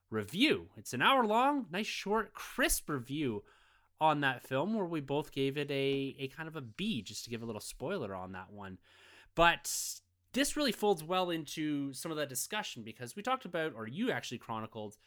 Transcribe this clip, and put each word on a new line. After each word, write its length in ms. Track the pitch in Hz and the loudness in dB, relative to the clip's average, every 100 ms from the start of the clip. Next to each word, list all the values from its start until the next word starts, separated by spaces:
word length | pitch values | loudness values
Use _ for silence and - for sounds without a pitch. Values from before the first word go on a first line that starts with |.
| - | -6
review. 580 | 110 101 165 294 107 82 - | -4 -2 4 4 4 -2 -14
It's 160 | - | -6
an 80 | 123 | 2
hour 240 | 196 269 | 4 6
long, 420 | 220 220 269 294 190 | 6 6 4 2 -2
nice, 160 | 175 220 | -4 -4
short, 480 | - 196 220 208 | -4 0 0 0
crisp 560 | - - - 269 - - | -8 -8 0 2 2 -2
review 540 | 143 117 143 139 104 - _ _ _ _ - | -4 -2 -2 0 -2 -6 _ _ _ _ 2
on 200 | 156 147 | 4 6
that 220 | 139 123 | 4 2
film 320 | - 131 175 | 0 0 2
where 100 | 220 | 2
we 160 | 175 165 | 0 -2
both 300 | 139 143 147 | 0 0 0
gave 260 | - 135 143 | 0 0 2
it 140 | 143 | 0
a, 460 | 139 135 139 135 143 | 2 2 2 0 -4
a 100 | 135 | -8
kind 200 | - 160 | -8 -10
of 80 | 156 | -8
a 40 | |
B, 400 | 120 104 208 151 | -8 -4 -2 -2
just 240 | 92 107 | -4 -10
to 60 | - | -8
give 120 | 117 | -6
a 40 | 117 | -6
little 140 | 104 | -6
spoiler 540 | - - 135 196 107 | -8 -6 -4 -2 -4
on 180 | 95 92 | -6 -6
that 180 | 92 92 | -10 -10
one. 280 | 104 98 92 _ - - - - - | -10 -10 -12 _ -20 -20 -20 -4 4
But 360 | 170 156 - - - - _ _ _ | 6 6 0 -4 -4 -8 _ _ _
this 240 | 240 277 302 | 0 2 2
really 160 | 285 | 0
folds 320 | - 208 175 | 2 4 2
well 260 | 156 185 175 | 2 0 2
into 640 | 165 147 - 151 143 139 | 0 -4 -4 0 0 -2
some 160 | 135 170 | -4 -4
of 60 | 156 | -2
that 120 | 143 | -2
discussion, 540 | 127 - 214 196 - | -2 -4 -4 -4 -8
because 320 | 107 - 123 | -10 -10 -10
we 80 | - | -6
talked 220 | 226 262 | -2 -2
about, 280 | 185 170 156 | -2 -2 -2
or 120 | 113 110 | -2 -6
you 240 | 143 240 | -2 0
actually 280 | 131 - 120 | 0 -2 -8
chronicled 580 | - 110 110 110 107 - | -4 -4 -4 -8 -10 -12